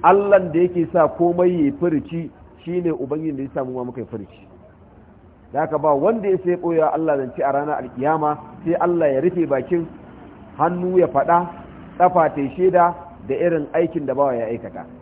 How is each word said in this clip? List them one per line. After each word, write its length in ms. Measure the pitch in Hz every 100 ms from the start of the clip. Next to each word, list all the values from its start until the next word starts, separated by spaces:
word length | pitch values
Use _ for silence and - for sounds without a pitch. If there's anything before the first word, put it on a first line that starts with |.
Allahn 500 | 165 196 202 196 180
da 60 | 156
yake 260 | 175 180 160
sa 160 | 180 151
komai 560 | - 170 175 180 175 143
ya 60 | 143
furci 500 | 170 156 - 165 160 - - -
shine 280 | 170 180 175
Ubangiji 440 | 156 131 151 160 135
da 60 |
ya 60 | 135
sa 100 | 139
mu 80 | 131
ma 120 | 127
muka 160 | 123 123
yi 60 | 104
furci. 400 | 113 95 - - - - - - - - - - - -
Da 80 | 135
haka 180 | 160 151
ba 160 | 151
wanda 340 | 143 170 233 196
ya 80 | 185
sai 100 | 175 175
ɓoye 260 | 175 165
Allah 340 | 156 156 160 143
zance 240 | 131 143
a 80 | 139
ranar 260 | 139 147 143
alkiyama, 560 | 127 123 139 160 151 147 - -
sai 100 | 165
Allah 340 | 170 175 175 151
ya 80 | 135
rufe 260 | 170 180 156
bakin, 380 | 135 - 170 160 - - - - - - -
hannu 400 | 160 175 180 185
ya 80 | 170
faɗa, 380 | 139 - 170 175 - - - - -
ƙafa 320 | 180 180 156
ta 60 | 147
yi 100 | 139 131
shaida 380 | 185 175 175 175 - - 104
da 80 |
irin 320 | 135 170 165 147
aikin 320 | 160 170 165 139
da 80 |
bawa 200 | 131 139
ya 120 | 120 110
aikata. 380 | 113 98 90 82 82